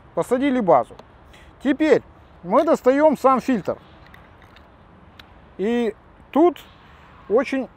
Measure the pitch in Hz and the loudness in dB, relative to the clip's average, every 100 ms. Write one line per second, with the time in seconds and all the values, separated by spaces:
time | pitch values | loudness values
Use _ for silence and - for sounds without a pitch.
0 | - - 160 254 285 254 190 143 113 - | -6 -8 -4 -2 -2 -2 2 2 0 -12
1 | - - - - - - - 277 311 220 | -20 -20 -20 -20 -20 -8 -6 -2 2 0
2 | - - - - 170 233 302 302 247 277 | 0 -20 -20 -18 -4 -2 0 0 0 2
3 | 311 254 262 262 - 240 - 110 - - | 2 2 0 0 -2 -4 -4 -10 -14 -20
4 | - - - - - - - _ - - | -20 -20 -20 -20 -20 -20 -20 _ -20 -20
5 | - - - - - - 202 240 226 - | -20 -20 -20 -20 -20 -8 -4 -2 -4 -8
6 | - - - 262 349 - - - - - | -20 -20 -4 2 2 0 -16 -20 -20 -20
7 | - - - 214 277 269 247 | -20 -20 -2 -2 0 -6 -8